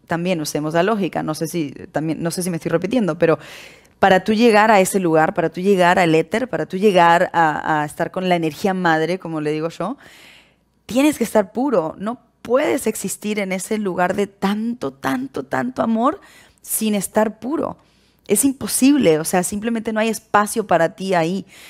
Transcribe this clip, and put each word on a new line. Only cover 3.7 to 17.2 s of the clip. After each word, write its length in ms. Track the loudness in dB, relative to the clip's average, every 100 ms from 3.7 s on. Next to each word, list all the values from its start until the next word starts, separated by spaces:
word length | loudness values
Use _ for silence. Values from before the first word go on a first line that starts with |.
| -20 _ 0
para 240 | 4 4
tú 100 | 4
llegar 380 | 4 6 6 6
a 80 | 6
ese 200 | 4 0
lugar, 340 | 2 2 2
para 160 | 0 -4
tú 120 | -2
llegar 380 | 0 4 4 4
al 160 | 4 2
éter, 340 | 0 -4 -4
para 160 | -6 -6
tú 120 | 0
llegar 520 | 2 6 6 6 2
a, 480 | 2 0 0 -2 -2
a 40 | -4
estar 260 | -4 -6
con 180 | -4 -2
la 60 | 0
energía 380 | -2 -4 -4
madre, 460 | 0 0 0 0 -4
como 220 | -6 -6
le 100 | -4
digo 180 | -4 -6
yo, 280 | -6 -10 -10 -16 -20 -20 -20 _ _ _ _ -6
tienes 320 | 0 0 0
que 80 | -2
estar 260 | 0 0
puro. 440 | -2 0 0 -2 -6
No 240 | -10 -10 _ _
puedes 460 | -2 0 0 -2 -2
existir 520 | -6 -8 -8 -6 -4
en 120 | -4
ese 260 | -6 -6 -4
lugar 380 | -4 -2 -2 -2
de 120 | -4
tanto, 680 | -2 -2 -2 -4 -6 -8
tanto, 500 | -6 -6 -4 -6 -10
tanto 380 | -6 -4 -4 -2
amor 400 | -2 0 0 -2 -10 -20 _ _
sin 340 | -10 -4 -2 -2
estar 440 | -2 0